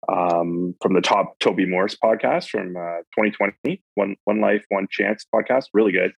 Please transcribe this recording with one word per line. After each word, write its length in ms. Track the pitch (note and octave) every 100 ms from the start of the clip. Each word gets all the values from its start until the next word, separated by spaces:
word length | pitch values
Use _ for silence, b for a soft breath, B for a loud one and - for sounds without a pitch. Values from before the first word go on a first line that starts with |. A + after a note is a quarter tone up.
| -
um, 640 | F#2 F2+ E2+ E2+ E2+ F2+ F2+
from 120 | -
the 60 | F#2
Top 380 | F#2+ G#2 F2+ -
Toby 260 | - G2 F#2
Morris 300 | F2+ G2+ -
podcast 520 | A2 A2+ B2+ D#3 -
from, 260 | A2 F#2+ F2+
uh, 260 | E2+ E2+ -
twenty 160 | - G#2+
twenty, 520 | G#2 G2 - C3+ F#3 _
One, 220 | - G2 G2
One 160 | - G#2+
Life, 240 | G#2 G#2 -
One 200 | G2 G2
Chance 360 | - G2+ G#2+ -
podcast, 320 | A2+ A2 B2+ -
really 200 | G2+ A2
good. 200 | F#2 F#2+